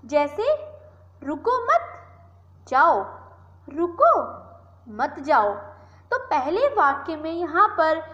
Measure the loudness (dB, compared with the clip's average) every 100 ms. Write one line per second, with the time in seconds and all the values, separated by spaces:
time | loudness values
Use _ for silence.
0 | 0 0 0 0 -2 -2 -4 -18 -20 -20
1 | -20 _ -10 -6 -2 -2 2 0 0 -16
2 | -20 -20 -20 -20 _ -20 -2 4 4 4
3 | -2 -12 -20 -20 -20 -20 -16 -4 -4 4
4 | 4 4 0 -10 -18 -20 -20 -20 -18 -6
5 | -6 -6 2 2 2 -2 -10 -20 -20 -20
6 | _ -6 -2 -2 0 0 0 2 2 0
7 | -6 -8 -6 -6 -4 2 2 4 0 0
8 | -4